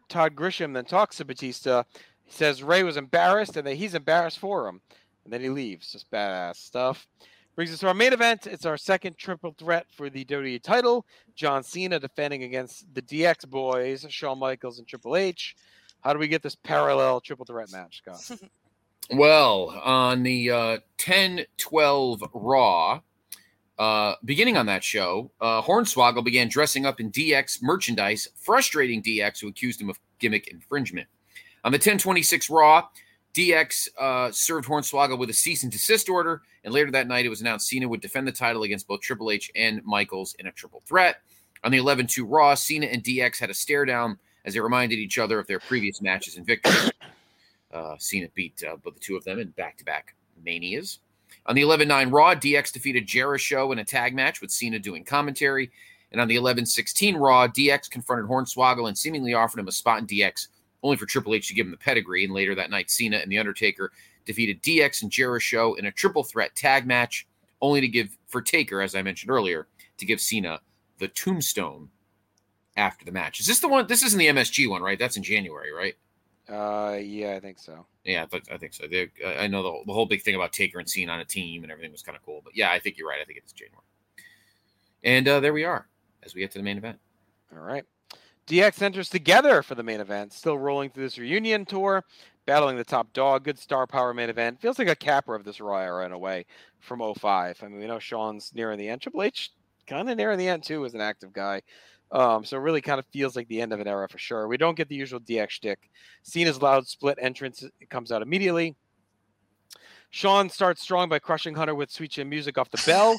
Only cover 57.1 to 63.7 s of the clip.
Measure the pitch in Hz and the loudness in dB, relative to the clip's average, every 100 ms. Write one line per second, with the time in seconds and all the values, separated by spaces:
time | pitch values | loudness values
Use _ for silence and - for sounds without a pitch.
57.1 | 165 135 127 123 131 143 139 - 123 - | 4 8 8 6 4 2 2 0 -10 -4
58.1 | 123 104 131 127 127 127 123 113 98 151 | -2 0 -2 -2 2 4 4 0 -2 -4
59.1 | 156 123 120 113 117 95 - 117 110 110 | -2 0 2 2 -2 -8 -2 2 0 0
60.1 | 101 98 - - _ _ _ 139 135 107 | 0 0 0 -10 _ _ _ 0 0 0
61.1 | 131 104 110 - 98 92 82 139 120 92 | -2 0 -2 -2 -2 -4 -4 -2 0 0
62.1 | 90 95 95 98 95 82 101 90 - 113 | 0 0 0 -2 -2 -4 -4 -2 -2 0
63.1 | 104 87 101 104 - 107 | -2 -2 -2 -2 0 -2